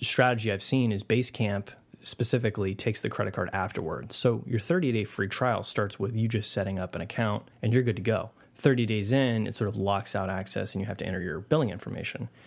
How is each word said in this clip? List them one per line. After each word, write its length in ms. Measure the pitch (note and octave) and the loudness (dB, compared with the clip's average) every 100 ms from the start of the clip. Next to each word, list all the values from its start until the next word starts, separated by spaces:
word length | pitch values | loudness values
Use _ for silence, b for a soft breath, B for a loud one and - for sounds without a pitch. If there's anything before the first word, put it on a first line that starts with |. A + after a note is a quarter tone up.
strategy 480 | - - B2+ A#2+ A2 | -2 4 4 4 0
I've 120 | G2 | -2
seen 280 | - C3+ A#2+ | 2 2 2
is 120 | G2 | 0
Basecamp 640 | - A#2 B2 - G#2+ G2+ - - _ - | 2 2 0 0 0 0 -6 -14 _ -14
specifically 720 | - - A#2+ B2+ A#2 G#2 F#2+ | -10 -2 2 2 2 0 -2
takes 280 | G2 - A2 | 0 -2 -2
the 80 | - | -4
credit 260 | - G#2 G2 | -2 -2 -2
card 160 | F#2 | -2
afterwards. 640 | G2 F#2+ - D#2+ D#2+ - - | -2 -2 -4 -4 -6 -6 2
So 280 | B2 A2+ - | 2 2 0
your 120 | A2+ | -2
thirty-day 440 | - F3+ D3 A2+ | 2 2 2 0
free 240 | G2+ - G2 | -2 -2 -2
trial 360 | - B2+ G#2 | 2 2 2
starts 360 | G2 - G2+ - | 0 -2 -2 -2
with 160 | A#2+ A2+ | -2 0
you 120 | A2+ | 0
just 240 | A2 G#2+ | 0 -2
setting 280 | - G2 F#2+ | -2 -2 -2
up 160 | F#2 F2 | -4 -6
an 60 | |
account 420 | F2 - A2 G#2 - B | -6 -2 0 0 -6 B
and 100 | A2 | 2
you're 120 | A#2+ | 4
good 120 | A#2+ G2 | 2 0
to 40 | |
go. 300 | G#2 G#2 - b b - | 0 0 -2 b b 0
Thirty 320 | D3 B2 A2+ | 2 4 2
days 240 | G#2+ G2+ | 0 2
in, 340 | C3+ C3 A2+ G2+ | 2 4 2 0
it 80 | - | -2
sort 120 | G#2 | -2
of 80 | G#2 | 0
locks 400 | G2 G2+ - G2+ | 0 0 0 -2
out 160 | F#2+ | -2
access 420 | F#2+ F#2+ - G2+ | -4 -4 -4 -4
and 80 | F#2+ | -4
you 60 | G2 | -4
have 100 | G2+ | -4
to 80 | F2+ | -4
enter 160 | F#2+ | -4
your 200 | F2 D#2 | -4 -4
billing 280 | - D3+ A#2+ | 2 2 2
information. 600 | E2+ - - - - A#2 B | -2 -8 -8 -8 -8 -10 B